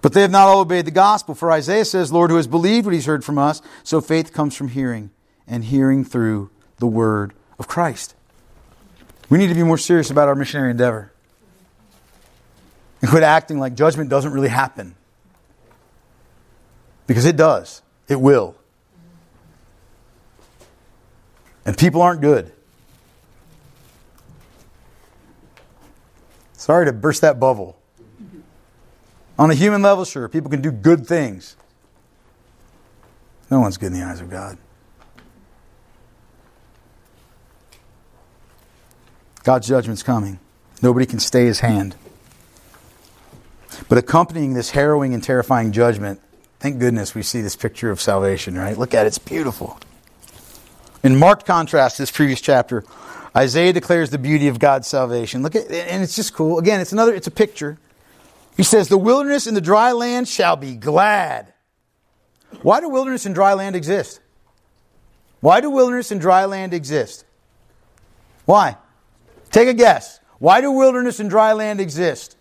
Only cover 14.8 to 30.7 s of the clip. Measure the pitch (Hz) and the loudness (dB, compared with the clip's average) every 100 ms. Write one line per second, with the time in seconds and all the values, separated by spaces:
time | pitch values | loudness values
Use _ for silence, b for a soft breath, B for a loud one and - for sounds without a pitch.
14.8 | 92 87 _ _ _ _ _ _ _ _ | -18 -20 _ _ _ _ _ _ _ _
15.8 | _ _ _ _ _ _ _ _ _ _ | _ _ _ _ _ _ _ _ _ _
16.8 | _ _ - 117 135 151 160 117 87 - | _ _ -2 2 2 4 2 2 -4 -20
17.8 | _ _ _ 139 135 135 92 - _ _ | _ _ _ 2 4 4 2 -12 _ _
18.8 | _ _ _ _ _ _ _ _ _ _ | _ _ _ _ _ _ _ _ _ _
19.8 | _ _ _ _ _ _ _ _ _ _ | _ _ _ _ _ _ _ _ _ _
20.8 | _ _ _ _ _ _ _ _ - 98 | _ _ _ _ _ _ _ _ -8 0
21.8 | 175 147 175 170 147 135 85 _ _ _ | 2 4 2 2 2 2 0 _ _ _
22.8 | _ _ _ _ _ _ _ _ _ _ | _ _ _ _ _ _ _ _ _ _
23.8 | _ _ _ _ _ - _ _ _ _ | _ _ _ _ _ -20 _ _ _ _
24.8 | _ _ _ _ _ _ _ _ _ _ | _ _ _ _ _ _ _ _ _ _
25.8 | _ _ _ _ _ _ _ - - 165 | _ _ _ _ _ _ _ -14 2 2
26.8 | 156 113 151 143 156 127 131 113 90 - | 2 0 -2 2 2 2 0 0 -6 -18
27.8 | _ _ - _ 196 165 _ _ _ _ | _ _ -20 _ -20 -20 _ _ _ _
28.8 | _ _ _ _ _ - 151 147 202 208 | _ _ _ _ _ 2 2 4 2 4
29.8 | 202 196 180 143 117 160 233 147 143 | 4 2 0 -8 -6 -8 -6 -4 -4